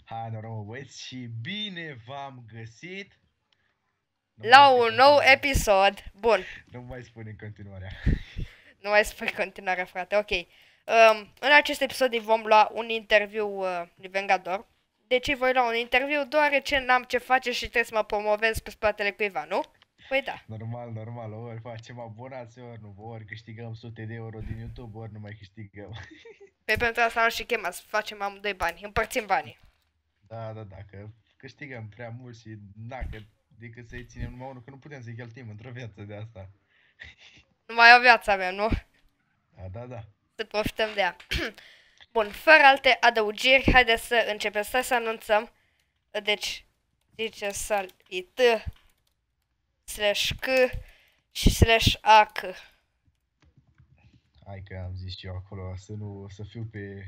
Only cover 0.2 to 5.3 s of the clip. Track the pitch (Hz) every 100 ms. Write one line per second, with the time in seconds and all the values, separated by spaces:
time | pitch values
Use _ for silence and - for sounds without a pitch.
0.2 | 117 113 113 113 101 123 131 - - 127
1.2 | 120 113 117 208 214 175 160 135 113 143
2.2 | 139 127 113 117 117 - 160 190 196 _
3.2 | _ _ _ _ _ _ _ _ _ _
4.2 | _ - 208 262 285 254 226 226 269 285
5.2 | -